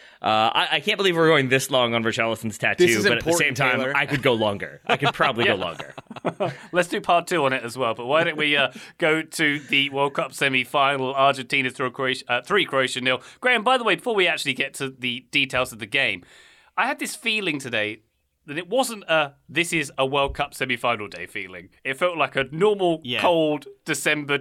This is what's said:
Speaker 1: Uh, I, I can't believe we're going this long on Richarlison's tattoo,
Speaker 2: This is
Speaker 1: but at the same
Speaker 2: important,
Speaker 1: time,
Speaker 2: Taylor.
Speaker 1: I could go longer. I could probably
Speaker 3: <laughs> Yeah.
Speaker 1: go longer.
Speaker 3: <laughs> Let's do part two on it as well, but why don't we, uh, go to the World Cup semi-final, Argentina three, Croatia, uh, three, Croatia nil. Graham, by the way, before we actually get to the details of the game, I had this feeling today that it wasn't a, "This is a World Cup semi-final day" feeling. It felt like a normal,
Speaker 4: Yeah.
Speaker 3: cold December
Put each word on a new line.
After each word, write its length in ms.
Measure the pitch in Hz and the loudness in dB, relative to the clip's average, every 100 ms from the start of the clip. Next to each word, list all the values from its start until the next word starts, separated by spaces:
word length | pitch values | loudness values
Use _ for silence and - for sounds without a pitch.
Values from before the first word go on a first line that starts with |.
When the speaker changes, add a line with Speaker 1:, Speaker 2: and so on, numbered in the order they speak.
| - - | -20 -6
Speaker 1:
Uh, 300 | - 110 110 | 0 2 2
I, 160 | - 170 | 2 0
I 80 | 156 | 0
can't 160 | 160 208 | -2 0
believe 160 | 196 165 | 0 4
we're 120 | 160 | 4
going 200 | 156 131 | 4 4
this 220 | 131 - | 0 2
long 240 | 135 120 | 2 2
on 80 | 117 | 2
Richarlison's 560 | 113 113 113 110 113 101 | 0 0 -2 -2 -6 -2
tattoo, 280 | 117 101 - | -2 4 4
Speaker 2:
This 80 | 113 | 4
is 80 | |
Speaker 1:
but 140 | 104 117 | 2 0
at 60 | |
the 80 | 156 | 0
same 160 | 165 147 | 2 2
Speaker 2:
important, 60 | 123 | 2
Speaker 1:
time, 220 | 131 123 | 0 2
Speaker 2:
Taylor. 140 | 131 143 | 0 0
Speaker 1:
I 100 | 143 | 0
could 160 | 139 | 0
go 100 | 135 | 2
longer. 480 | 113 107 101 80 71 | 2 2 -2 -8 -14
I 120 | - 135 | -4 0
could 180 | 143 | 0
probably 300 | - 156 117 | 0 0 2
Speaker 3:
<laughs> 20 | 120 | 0
Yeah. 60 | 95 | 0
Speaker 1:
go 60 | |
longer. 320 | 90 82 73 - - - - 165 185 135 | -4 -8 -14 -16 -18 -8 -8 -4 -6 -6
Speaker 3:
<laughs> 80 | - | -4
Let's 160 | 175 170 | -2 0
do 120 | - | -2
part 280 | 196 175 170 | 2 0 2
two 160 | 175 | 0
on 80 | 139 | 2
it 100 | 131 | 0
as 160 | 117 120 | -6 -2
well, 160 | 117 | -2
but 120 | 113 120 | -2 0
why 180 | 151 | 2
don't 120 | 170 156 | 2 0
we, 200 | 151 147 | 2 4
uh, 160 | 131 - - - | 2 -2 -20 -2
go 240 | 165 160 | 2 2
to 360 | 160 - 156 147 | -2 0 0 0
the 280 | 127 139 139 | 0 0 0
World 240 | 135 143 | 0 0
Cup 180 | 139 160 | 0 -6
semi-final, 840 | - 139 131 123 151 135 139 131 | -2 0 0 0 2 2 2 -2
Argentina 560 | 135 139 131 120 143 127 | 4 4 4 -2 -2 -2
three, 200 | 117 131 | -2 -6
Croatia, 340 | 123 131 131 - | -2 -4 -4 -2
uh, 140 | 123 | -4
three, 220 | - 208 | 0 0
Croatia 360 | 143 135 127 131 | 2 0 0 0
nil. 220 | 127 127 - - | -2 -2 -4 -6
Graham, 220 | 254 247 | 0 0
by 160 | 220 262 | 2 2
the 60 | |
way, 100 | 226 | 2
before 220 | 170 247 214 | 0 0 2
we 100 | 175 | 2
actually 280 | 156 143 | 0 -4
get 200 | 123 135 | -4 -6
to 160 | - 139 | -4 -8
the 340 | 131 123 120 - | -6 -8 -8 -4
details 420 | 147 135 127 127 | -2 0 -2 -4
of 60 | 113 | -6
the 80 | 107 | -4
game, 380 | 139 127 92 87 - - _ _ - | 0 0 -2 -10 -20 -20 _ _ -4
I 120 | 226 | -2
had 100 | 294 | -2
this 160 | 269 | -8
feeling 460 | - 226 214 185 147 | -6 -4 -2 -2 -4
today 400 | 127 113 107 113 _ _ _ _ - | -4 -4 -4 -6 _ _ _ _ -12
that 120 | 147 | -10
it 100 | 175 | -4
wasn't 360 | 240 247 220 | -2 -2 -6
a, 300 | 185 160 143 - _ | 0 0 0 -6 _
"This 240 | 131 170 | -2 -2
is 200 | 170 139 - | -2 -4 -2
a 80 | |
World 300 | 135 139 139 | 0 2 0
Cup 180 | - 143 | -2 -6
semi-final 540 | - 127 120 123 113 101 | -4 -4 -2 0 -2 -6
day" 200 | 87 90 | -10 -12
feeling. 420 | 107 95 90 90 _ | -10 -12 -14 -18 _
It 100 | 131 | -10
felt 220 | 135 180 170 | -2 -2 0
like 180 | 135 | -2
a 100 | 135 131 | -2 -4
normal, 500 | 156 208 202 180 160 | 0 2 2 0 -2
Speaker 4:
Yeah. 160 | 123 120 | -4 0
Speaker 3:
cold 460 | 180 170 156 147 - - | 2 2 2 -2 -6 -16
December 560 | - 143 165 151 143 143 | -6 -2 0 -2 0 -4